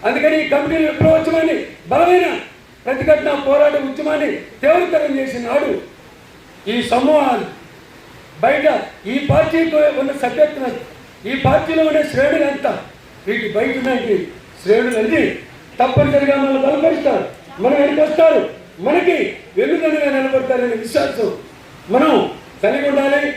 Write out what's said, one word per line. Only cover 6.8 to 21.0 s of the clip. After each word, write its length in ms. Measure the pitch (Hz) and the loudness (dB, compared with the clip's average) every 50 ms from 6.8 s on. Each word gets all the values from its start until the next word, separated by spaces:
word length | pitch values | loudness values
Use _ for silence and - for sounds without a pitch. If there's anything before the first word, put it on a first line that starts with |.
| 214 - | -2 0
సమూహాలు 540 | 233 247 269 285 311 302 277 262 240 208 - - - - - - - - - - - - - - - - - - - 151 165 | 0 0 2 2 2 2 2 0 -2 -4 -4 -8 -12 -18 -20 -20 -20 -20 -20 -20 -20 -20 -20 -20 -20 -20 -20 -20 -8 -2 0
బయట 240 | 247 285 294 269 302 269 - - - - - - 190 | 0 0 2 2 0 0 0 -4 -8 -16 -14 -10 -6
ఈ 40 | 247 285 294 285 | -6 -6 -2 0
పార్టీతో 500 | 277 302 320 320 320 330 330 320 302 302 302 294 277 254 | 2 2 2 2 0 0 0 2 2 2 2 2 0 0
ఉన్న 100 | 269 269 277 - - | -4 -4 -4 -4 -6
సభ్యత్వం, 500 | 240 - 302 302 302 302 285 262 240 214 240 - - - - - - - - - 208 | -6 2 2 2 2 2 -6 -6 -6 -6 -8 -12 -16 -20 -20 -20 -20 -20 -14 -8 -8
ఈ 40 | 262 262 269 | -6 -2 0
పార్టీలో 380 | 269 277 302 - 320 320 320 320 311 | 2 2 2 0 0 0 0 0 2
ఉండే 120 | 294 302 302 - | 2 0 -2 0
శ్రేణులు 340 | - 226 277 302 320 311 294 277 | 0 0 0 2 2 0 0 -2
ఎంత, 160 | 277 269 - 175 151 - - - - - - - - - - | -2 -4 -4 -4 -4 -4 -10 -16 -20 -20 -20 -20 -20 -14 -8
వీటి 220 | 190 226 240 226 202 - | -6 -6 -4 -4 -4 -2
బయట 180 | 208 240 269 262 262 | -2 -2 -2 -4 -4
ఉన్న 100 | 240 262 254 233 208 226 202 170 - - - - - - - - | -4 -2 -2 -2 -2 -2 -2 -2 -2 -6 -12 -20 -20 -20 -20 -12
శ్రేణులన్నీ 640 | - 180 214 233 247 247 240 220 214 - 320 311 220 - - - - - - - - - - - | 0 2 2 2 2 0 -2 -2 0 0 0 0 0 0 -2 -8 -14 -18 -20 -20 -20 -20 -2 0
తప్పనిసరిగా 560 | 240 254 254 285 285 277 285 285 277 277 277 277 | 0 2 2 2 2 4 2 2 2 2 0 0
మనల్ని 200 | 269 277 269 254 - | 2 0 0 0 0
బలపరుస్తారు, 580 | 277 302 294 311 320 - - - 285 233 196 - - - - - - - - | 0 0 2 2 0 0 2 0 0 0 0 -4 -6 -12 -18 -20 -20 -12 -4
మనం 160 | 190 247 294 285 | 0 0 2 2
వెనుకొస్తారు, 600 | 285 - - 302 302 302 302 339 330 320 294 - - - - - - - - - 175 247 | 2 2 2 2 0 0 2 4 4 4 4 4 0 -2 -10 -14 -20 -20 -16 -6 -4 0
మనకి 300 | 302 359 349 349 339 294 214 - - - - - - 180 | 0 2 2 2 0 0 -2 -4 -6 -12 -18 -8 -2 -2
వెన్నుదన్నుగా 520 | 240 277 339 330 330 311 302 302 294 277 269 | 0 0 0 0 0 0 0 0 0 0 0
నిలబడతారనే 600 | 269 262 262 262 254 - - 262 247 247 240 226 214 220 | 0 -2 0 0 -2 0 0 -2 0 0 -2 -2 -4 -6
విశ్వాసం 460 | - - 196 | -2 -2 -2